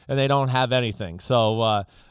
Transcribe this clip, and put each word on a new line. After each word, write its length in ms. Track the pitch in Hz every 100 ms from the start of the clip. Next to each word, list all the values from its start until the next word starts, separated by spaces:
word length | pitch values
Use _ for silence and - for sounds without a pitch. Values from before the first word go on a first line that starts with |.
| -
And 100 | 139
they 120 | 135
don't 180 | 139 131
have 240 | 127 127
anything. 480 | 127 117 98 92 87
So, 400 | - 123 110 110
uh, 240 | 113 107 98 - -